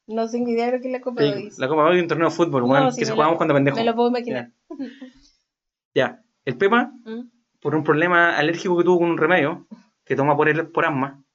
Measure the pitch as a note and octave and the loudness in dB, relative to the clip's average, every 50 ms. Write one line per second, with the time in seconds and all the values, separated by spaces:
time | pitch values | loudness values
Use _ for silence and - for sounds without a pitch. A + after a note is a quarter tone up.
0 | _ - A3 A3+ A3+ A3+ A#3+ A#3+ A#3+ A#3+ A#3 A3+ A#3 A#3+ B3+ B3 A#3+ B3+ B3 - | _ -8 -6 -4 -4 -4 -4 -4 -4 -2 -2 -2 -2 -2 -4 -4 -4 -6 -8 -6
1 | - B3+ - A#3 D3 C#3+ C3+ B2+ - - - - C3 C3 D#3 D#3 D3+ E3 F3+ F3+ | -6 -6 0 0 0 0 0 -4 -8 -12 -8 -6 -4 0 2 2 4 4 4 2
2 | E3+ E3 D#3 D#3+ E3 D#3 D#3+ - E3+ D#3 C#3 C3 A#2+ B2 C3+ C#3+ C4 B3+ A#3+ A#3+ | 2 0 0 0 0 0 0 0 0 0 0 0 2 2 4 4 4 2 0 -2
3 | - - - - D3+ D#3+ E3 - E3 D#3 C#3+ C#3 C#3 C#3 - A3+ A3+ A#3 A3 A#3 | -4 -2 0 2 2 2 2 0 0 2 2 2 2 2 0 0 -2 -2 0 0
4 | A#3+ A#3+ B3 A#3+ A#3+ B3+ B3+ B3 A#3+ - _ _ _ _ D#4+ C4+ C4 A#3 C#4+ - | 0 0 0 -2 -4 -6 -8 -8 -8 -10 _ _ _ _ -14 -12 -12 -14 -14 -18
5 | C4 B3+ - _ _ _ _ _ _ _ _ _ _ _ _ _ _ _ _ C#3 | -20 -20 -20 _ _ _ _ _ _ _ _ _ _ _ _ _ _ _ _ -2
6 | B2+ A#2 - - _ _ _ _ _ C#3 - - G3 G3 A#3 B3 - - - - | -2 -2 -4 -10 _ _ _ _ _ -8 -2 0 2 2 2 2 0 -2 -8 -16
7 | - A3 A3+ A#3 B3+ - _ _ _ _ _ _ - C#3+ D3 D#3 D3 D#3+ D3 D3+ | -16 -14 -14 -14 -14 -16 _ _ _ _ _ _ -6 -2 -2 0 0 2 2 2
8 | E3+ F3+ F3 E3+ E3+ E3+ - C#3+ D3 E3 E3 - - F#3+ F3+ E3+ E3+ F3+ F3+ F3 | 2 2 4 4 4 2 2 0 0 0 -2 -2 -2 0 0 2 4 4 4 2
9 | E3+ E3+ E3 D#3+ D#3+ D#3+ F#3 E3+ C#3 D3+ F3+ F3+ - _ - - _ _ _ _ | 2 0 0 0 2 2 2 2 2 0 -4 -8 -14 _ -20 -20 _ _ _ _
10 | _ - C3+ C3 C3+ D3 C#3+ C#3+ D3+ D#3 D3 D#3+ D#3+ - - D#3+ E3 D#3+ C#3+ C3 | _ -4 -2 0 2 2 2 2 2 2 0 0 -4 -4 -2 -2 -2 0 -2 -4
11 | C3+ C#3+ - - _ _ | -4 -6 -8 -16 _ _